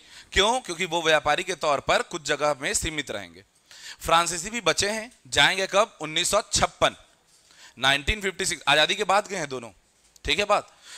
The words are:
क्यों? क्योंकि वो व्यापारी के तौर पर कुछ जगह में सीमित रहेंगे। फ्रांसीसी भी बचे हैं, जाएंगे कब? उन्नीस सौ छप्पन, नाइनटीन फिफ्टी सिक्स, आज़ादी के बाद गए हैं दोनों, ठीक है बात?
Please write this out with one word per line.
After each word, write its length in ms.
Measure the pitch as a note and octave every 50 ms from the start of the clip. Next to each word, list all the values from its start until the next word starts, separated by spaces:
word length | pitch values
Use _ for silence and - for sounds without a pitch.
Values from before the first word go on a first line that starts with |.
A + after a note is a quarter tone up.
| - - - - - _ -
क्यों? 280 | F#3+ F#3+ G#3+ B3 C4
क्योंकि 240 | A#3 - F3 D#3+ F#3
वो 160 | E3+ D#3+ E3+ D#3+
व्यापारी 420 | D#3+ D#3 D3+ D3 D3 D3 D#3+ F#3+
के 100 | - F3+
तौर 240 | D#3 - D#3 C#3+ -
पर 220 | - - A3+ G#3+ A#3+
कुछ 180 | - - E3+ C#3+
जगह 300 | C#3 D3+ C3+ D3 D3 D3 B2+
में 120 | C#3 F3 G#3+
सीमित 360 | - - D#3+ D#3 D3+ C#3 -
रहेंगे। 340 | A2 G2+ F#2+ E2+ E2 F2+ G2+ _ _ _ _ _ - - - - - -
फ्रांसीसी 500 | - E3 E3 E3 E3+ E3 F3 E3+ D#3 G#3
भी 100 | A3 A#3+ F#3+
बचे 280 | D#3+ D3+ - F#3+ G3+
हैं, 220 | A3 A3 G#3+ - - _ - B2+
जाएंगे 380 | A#2+ D3 C#3+ D#3+ F#3 F#3+ F#3+
कब? 300 | F#3 F#3 G3 A3+ A3 - -
उन्नीस 300 | D#3 D3+ D#3 E3 F3 -
सौ 100 | G3 G#3 - - -
छप्पन, 440 | - F#3+ E3 - - D#3+ C3+ G2 - - _ _ _ _ _ _ _ _ _ _ - - - - A#2
नाइनटीन 420 | B2+ C3+ C#3 C#3+ C#3+ C#3 G#3+ G#3+
फिफ्टी 260 | G3 G3 F3 - F#3+
सिक्स, 160 | E3 E3+ D3 - -
आज़ादी 260 | C#3+ D3+ D3+ D#3 G3+
के 100 | G3 G#3
बाद 220 | F#3 F#3+ G#3 G#3 F3
गए 80 | G3+
हैं 120 | F#3 D#3 C#3
दोनों, 220 | C3+ B2+ A#2 A2 F#2+ _ _ _ _ _ _ _ _ _ -
ठीक 140 | - D3 F3
है 60 | G#3
बात? 220 | G3 G3+ E3 - - _ _ - - -